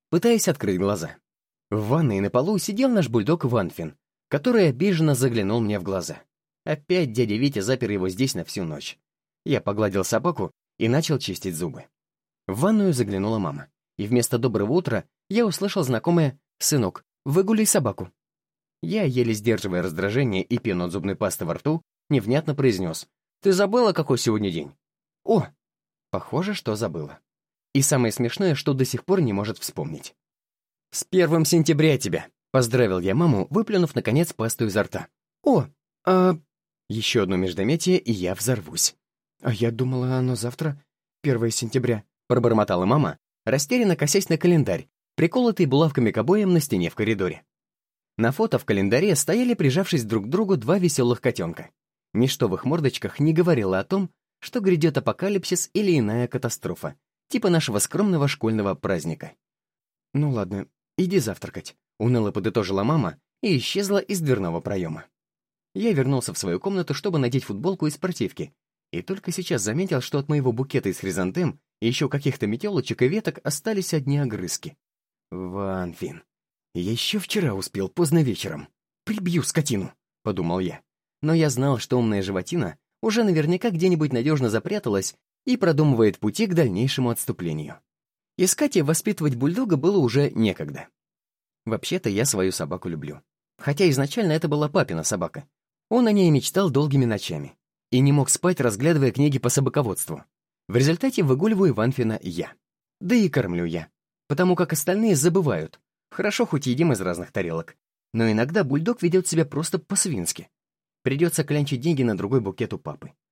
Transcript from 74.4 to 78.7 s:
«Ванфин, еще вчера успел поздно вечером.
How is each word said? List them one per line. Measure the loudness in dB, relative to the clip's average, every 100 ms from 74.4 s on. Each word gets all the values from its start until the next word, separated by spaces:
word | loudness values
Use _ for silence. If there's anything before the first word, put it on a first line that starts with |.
| -6 -8 -10 -18 _ _ _ _ _
«Ванфин, | -10 -8 -6 -4 -4 -6 -8 -10 -12 -20 _ _ _ _
еще | -6 -4 -4 -2 -4
вчера | -4 -2 -2 -2
успел | -6 -6 -4
поздно | -2 2 4
вечером. | 2 -2 -6 -10 -12